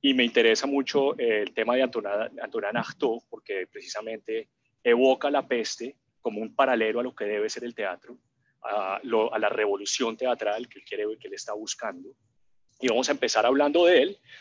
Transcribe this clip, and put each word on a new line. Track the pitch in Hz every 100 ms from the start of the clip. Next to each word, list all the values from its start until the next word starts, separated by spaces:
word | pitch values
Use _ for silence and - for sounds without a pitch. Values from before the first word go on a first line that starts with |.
Y | 139
me | 131
interesa | 120 120 113 110 139
mucho, | 139 131 143 139 -
eh, | 120 107
el | 101
tema | - 110 123
de |
Antonin, | 131 123 104 104 117 -
Antonin | 110 117 101 117
Artaud, | 113 - 139 117 _
porque | 107 - 98 92
precisamente | 104 92 104 110 113 - 110 110 _ _ _
evoca | 120 120 131 131 143
la | 143 131
peste | 123 107 - 120 - _ _
como | 123 104
un | 110
paralelo | - 135 120 110 113
a |
lo | 123
que | 123
debe | 104 104 107
ser | -
el | 120
teatro, | - 101 90 - 127 _ _ _ _
a, | - 104 95 98
lo, | 123 113 113
a | 110
la | 107
revolución | 98 107 101 101 - 120 113
teatral | 127 120 104 104 120
que | 101
él |
quiere, | - 101 104 110
que | 98
él |
está | 95 -
buscando. | 107 110 - 110 90 92 - _ _ _ _ _ _
Y | 127
vamos | 113 127
a |
empezar | 143 117 113 110
hablando | 135 147 156 175
de | 170
él. | 147 - _ -